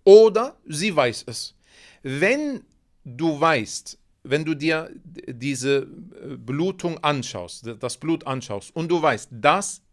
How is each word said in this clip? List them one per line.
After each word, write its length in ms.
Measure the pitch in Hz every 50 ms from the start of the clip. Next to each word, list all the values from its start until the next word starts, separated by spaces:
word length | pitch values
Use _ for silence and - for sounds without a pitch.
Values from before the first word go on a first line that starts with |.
| _
Oder 540 | 190 196 214 220 220 185 220 240 285 - _ _
sie 280 | - 156 147 185 214 170
weiß 300 | 151 131 123 110 - - -
es. 260 | 113 - - - - _ _ _ _ - - - - _ -
Wenn 600 | 135 131 143 170 202 262 294 302 294 269 185 - _ _ _ _ _ _ _ _
du 360 | 135 120 120 160 165 151 139
weißt, 580 | 160 165 156 127 107 - - - - - - - _ _ _ _ -
wenn 200 | 123 135 151 160
du 100 | 156 160
dir 360 | 139 147 160 160 160 160 - - - -
diese, 840 | 151 - - - - 131 117 127 143 139 120 127 139 139 139 - - - - - - - - -
äh, 140 | 139 139
Blutung 680 | 123 117 113 131 147 170 190 185 185 - 175 165 - -
anschaust, 640 | 147 147 135 120 - - 98 90 87 - - -
d-, 100 | 113 117 104
das 180 | - 120 -
Blut 300 | - - 156 165 160 -
anschaust 480 | 139 131 131 - - 104 101 - - -
und 120 | 165 165 165
du 120 | 175 170
weißt, 300 | 160 151 120 101 - - 123
das 500 | 117 104 143 165 196 202 - - - _ _